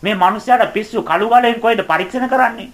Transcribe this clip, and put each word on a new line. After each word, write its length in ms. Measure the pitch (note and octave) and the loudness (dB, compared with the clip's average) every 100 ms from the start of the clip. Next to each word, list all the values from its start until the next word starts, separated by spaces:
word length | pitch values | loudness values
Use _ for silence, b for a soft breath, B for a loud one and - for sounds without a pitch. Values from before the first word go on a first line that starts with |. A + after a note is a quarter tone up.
මේ 120 | F3+ | -4
මිනිස්යාට 580 | G3+ F#3 G#3+ A3+ B3 G#3+ | 0 0 0 0 2 2
පිස්සු 300 | G#3 G#3+ A3+ | -2 -4 -6
කළු 260 | D#3 E3+ G#3+ | -2 -2 4
ගලෙන් 320 | A#3+ B3 A#3 | 4 4 0
කොයිද 220 | A3+ A3 | 0 0
පරීක්ෂණ 460 | F#3 D#3+ F#3 B3+ B3 | 0 -2 -2 -4 -2
කරන්නේ? 420 | B3+ B3 A3+ - | 0 0 -2 -16